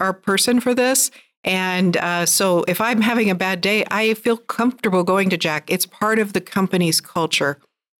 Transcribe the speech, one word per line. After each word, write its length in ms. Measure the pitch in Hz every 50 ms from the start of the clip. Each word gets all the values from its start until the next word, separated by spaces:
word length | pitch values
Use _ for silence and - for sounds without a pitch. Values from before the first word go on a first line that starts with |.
our 120 | 185 190 185
person 480 | 190 - - 196 190 - - 247 247
for 140 | 226 247 247
this." 360 | 247 247 254 269 262 - - - - - _ _ _ -
And, 520 | 180 185 185 185 185 185 185 185 180 170
uh, 300 | - - 175 175 175 170
so 380 | 170 - - 196 190 180 170 - -
if 120 | 175 -
I'm 200 | 220 233 247 220
having 300 | 208 233 240 240 220 202
a 40 | 185
bad 260 | 175 190 190 190 175
day, 240 | 175 196 208 214 - -
I 240 | - 208 220 220 220
feel 220 | 220 - 247 233
comfortable 680 | 226 - - - - 233 254 247 - - 220 185 185 175
going 260 | 175 185 196 196 190
to 60 | 185
Jack. 340 | 160 - 165 151 151 - -
It's 160 | 175 185 -
part 320 | - - - 208 214 220 220
of 140 | 214 202 202
the 80 | 214
company's 600 | 180 - - 196 190 185 - 180 175 165 160 -
culture. 580 | - - - 180 160 156 - - 147 139 139 - _ _ _ _ _ _ _ _